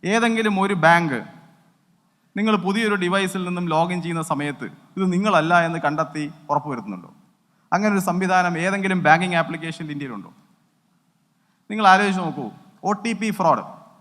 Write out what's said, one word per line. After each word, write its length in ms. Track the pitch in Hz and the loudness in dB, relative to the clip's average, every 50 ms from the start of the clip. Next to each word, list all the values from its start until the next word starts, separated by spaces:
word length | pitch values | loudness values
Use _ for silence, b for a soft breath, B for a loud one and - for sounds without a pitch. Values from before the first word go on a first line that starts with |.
| - 175 | -2 0
ഏതെങ്കിലും 520 | 202 233 226 233 226 220 226 214 208 190 | 0 2 2 2 0 0 0 0 0 0
ഒരു 140 | 190 196 202 | 0 0 0
ബാങ്ക് 500 | 185 156 160 170 170 170 156 135 117 - - - - - - _ _ _ _ _ _ _ _ _ _ _ _ _ _ _ _ _ 196 | 4 6 6 6 6 4 0 -2 -4 -6 -10 -16 -20 -20 -20 _ _ _ _ _ _ _ _ _ _ _ _ _ _ _ _ _ -2
നിങ്ങൾ 180 | 208 220 214 | 0 2 2
പുതിയൊരു 400 | 202 170 185 196 220 226 214 208 | 2 2 0 -2 0 0 0 0
ഡിവൈസിൽ 480 | 202 185 175 180 196 196 185 190 190 185 | 0 0 0 0 0 0 0 -2 -4 -6
നിന്നും 240 | 180 180 180 175 170 | -4 -4 -4 -2 0
ലോഗിൻ 340 | 156 156 165 175 180 180 | 2 0 2 0 -2 -4
ചെയ്യുന്ന 200 | 170 170 170 165 | -4 -4 -4 -4
സമയത്ത് 440 | 160 - 156 143 147 147 143 - 127 | -2 -4 -4 -4 -2 -6 -6 -8 -10
ഇത് 480 | 104 - - _ _ _ - 190 185 180 | -12 -12 -16 _ _ _ -2 -2 0 0
നിങ്ങളല്ല 520 | 180 202 214 196 165 151 160 175 175 170 | 2 2 2 2 2 2 4 4 4 4
എന്ന് 140 | 165 165 165 | 2 -2 -2
കണ്ടെത്തി 520 | 156 147 147 151 160 156 156 156 151 147 156 - - - | -4 -4 -2 -2 -4 -4 -4 -8 -8 -8 -10 -16 -6 -2
ഉറപ്പുവരുത്തുന്നുണ്ടോ? 640 | 143 147 147 151 135 117 107 104 98 92 85 - - _ _ _ _ _ _ _ _ _ _ _ - | -2 -2 -2 -4 -8 -8 -8 -10 -12 -12 -14 -18 -20 _ _ _ _ _ _ _ _ _ _ _ -2
അങ്ങനെ 200 | 180 208 214 202 | 0 0 2 0
ഒരു 80 | 196 | 0
സംവിധാനം 560 | 180 190 170 180 190 185 185 185 180 175 175 156 | 0 -2 -2 -2 0 2 2 2 2 2 0 -2
ഏതെങ്കിലും 460 | 165 190 196 202 190 190 190 185 156 | -2 -2 -2 -2 -2 -2 -2 2 4
ബാങ്കിങ് 320 | 151 156 165 185 180 175 | 4 4 4 4 0 0
ആപ്ലിക്കേഷനിൽ 560 | 170 165 - 165 160 160 165 160 - 170 151 | 0 -2 -2 -4 -8 -8 -10 -10 -10 -10 -10
ഇന്ത്യയിലുണ്ടോ? 420 | 147 147 143 135 117 101 87 85 - _ _ _ _ _ _ _ _ _ _ _ _ _ _ _ _ _ _ _ _ _ _ _ _ _ _ _ | -8 -8 -8 -10 -10 -12 -14 -16 -20 _ _ _ _ _ _ _ _ _ _ _ _ _ _ _ _ _ _ _ _ _ _ _ _ _ _ _
നിങ്ങൾ 160 | 208 214 220 196 | -6 2 6 6
ആലോചിച്ച് 340 | 185 190 208 202 190 185 | 6 6 6 2 0 -2
നോക്കൂ, 300 | 180 160 143 147 135 107 - - - - _ _ - | -2 -4 -6 -6 -8 -10 -10 -14 -20 -20 _ _ -2
ഒ 80 | 180 | -2
ടി 200 | 208 202 - 233 | -2 -2 -2 -4
പി 200 | 226 - 214 220 | -4 -2 -2 -4
ഫ്രോഡ്. 500 | 202 - 185 165 143 110 95 - - - - - - _ | -2 0 2 2 2 2 0 -8 -14 -20 -20 -20 -20 _